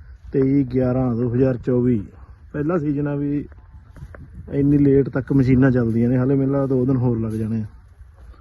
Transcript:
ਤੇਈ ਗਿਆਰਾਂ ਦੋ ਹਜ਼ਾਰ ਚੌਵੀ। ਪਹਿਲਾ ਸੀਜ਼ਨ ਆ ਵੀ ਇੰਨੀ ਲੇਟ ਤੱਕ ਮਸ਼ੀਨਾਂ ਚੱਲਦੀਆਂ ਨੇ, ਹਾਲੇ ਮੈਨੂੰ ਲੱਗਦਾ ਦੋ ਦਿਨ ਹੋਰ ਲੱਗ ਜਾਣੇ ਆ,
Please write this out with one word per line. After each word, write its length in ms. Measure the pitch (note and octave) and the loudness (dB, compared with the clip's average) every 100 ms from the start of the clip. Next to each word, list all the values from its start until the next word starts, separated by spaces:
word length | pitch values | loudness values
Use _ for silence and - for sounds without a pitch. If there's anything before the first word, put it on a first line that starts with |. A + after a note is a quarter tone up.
| - - - | -20 -20 -6
ਤੇਈ 320 | C#3+ C3+ C#3+ | -2 2 0
ਗਿਆਰਾਂ 520 | B2 B2+ B2+ C3 B2+ A#2 | 0 0 0 0 -2 -2
ਦੋ 200 | B2 A#2+ | -2 0
ਹਜ਼ਾਰ 220 | C3 A#2+ | 0 0
ਚੌਵੀ। 500 | C3 B2 B2 A2+ F2+ - - - - | -2 0 2 0 -4 -16 -20 -20 -12
ਪਹਿਲਾ 240 | D3 D3 C#3+ | -6 -4 -2
ਸੀਜ਼ਨ 300 | D3 C#3+ D3 | -2 -4 -4
ਆ 80 | C#3+ | -4
ਵੀ 320 | C#3+ D3 - - - - - - - - - - - | -4 -4 -8 -16 -20 -20 -20 -20 -20 -20 -20 -20 -6
ਇੰਨੀ 260 | C#3 C#3+ C#3+ | -2 2 4
ਲੇਟ 320 | C#3 C#3 B2 | 4 4 2
ਤੱਕ 240 | C#3 B2 | -2 0
ਮਸ਼ੀਨਾਂ 380 | C#3 B2+ C3 C3+ | 2 4 4 4
ਚੱਲਦੀਆਂ 380 | B2 A2+ A2+ A#2+ | 2 0 0 0
ਨੇ, 80 | B2+ | 2
ਹਾਲੇ 180 | B2+ C#3 | 2 0
ਮੈਨੂੰ 180 | C3+ | 0
ਲੱਗਦਾ 140 | C#3 C3+ | 0 0
ਦੋ 180 | C3 B2+ | 0 0
ਦਿਨ 100 | B2+ | 0
ਹੋਰ 220 | B2 A2+ | 0 -2
ਲੱਗ 120 | A2 | -4
ਜਾਣੇ 300 | A2 A2 A2 | -4 -4 -4
ਆ, 40 | G#2+ - - - - - - - | -8 -14 -20 -20 -20 -20 -20 -20